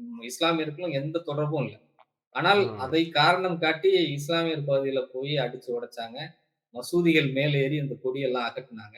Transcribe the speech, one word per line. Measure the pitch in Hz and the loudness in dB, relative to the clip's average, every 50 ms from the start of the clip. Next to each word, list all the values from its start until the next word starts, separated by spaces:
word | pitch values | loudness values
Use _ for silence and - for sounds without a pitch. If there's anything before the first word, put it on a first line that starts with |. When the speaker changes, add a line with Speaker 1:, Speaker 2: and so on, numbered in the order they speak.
| 120 120 117 117 117 | -12 -12 -12 -12 -12
Speaker 1:
இஸ்லாமியர்களுக்கும் | 123 123 - 165 165 170 160 156 151 147 170 180 170 143 | -12 -4 0 0 2 2 0 -2 -4 -6 -6 -6 -4 -4
எந்த | 180 147 151 165 170 - | -4 -4 -4 -4 -4 -4
தொடர்பும் | 156 139 147 151 151 160 147 123 | -4 -4 -2 -2 -2 0 -2 -2
இல்ல. | 107 104 - _ _ _ _ _ _ _ _ _ _ - | -4 -6 -12 _ _ _ _ _ _ _ _ _ _ -4
ஆனால் | 131 156 180 202 202 | 0 4 4 4 4
Speaker 2:
ம். | 190 - 107 107 | 4 2 -2 -6
Speaker 1:
அதை | 127 127 156 165 170 165 | -4 0 0 0 0 2
காரணம் | - 143 151 170 180 180 185 185 170 165 | 2 4 6 6 6 4 2 -2 -2 0
காட்டி | 160 160 160 156 - 190 196 180 165 143 | 0 0 0 2 4 4 4 4 2 0
இஸ்லாமியர் | 143 143 147 151 170 165 165 165 156 147 143 | -2 -4 -4 -2 0 0 0 0 -2 -2 -2
பகுதியில | 143 139 135 139 135 135 131 127 - | 0 0 0 0 0 0 -2 -2 -4
போய் | - 127 135 143 151 143 | -6 -8 -4 -2 -2 -2
அடிச்சு | 123 120 120 127 - 127 | -2 -2 -4 -8 -8 -6
உடைச்சாங்க. | 120 120 120 117 - 117 113 113 117 135 156 170 - _ _ _ _ _ _ _ - | -6 -6 -6 -8 -10 -12 -12 -10 -10 -12 -12 -14 -16 _ _ _ _ _ _ _ -12
மசூதிகள் | 123 127 - 175 175 170 170 156 156 147 131 | -12 -6 0 0 4 4 6 6 4 4 2
மேல | 131 135 143 147 143 139 | 2 0 2 2 2 2
ஏறி | 135 139 151 147 | 2 2 0 -2
அந்த | 143 131 117 | -2 -4 -6
கொடியெல்லாம் | - - 131 131 139 139 127 127 123 117 | -6 -6 -6 -4 -2 -2 -2 0 -2 -2
அகட்டுனாங்க. | 113 - 131 - - 117 110 107 110 113 | -4 -6 -8 -12 -12 -14 -16 -16 -16 -18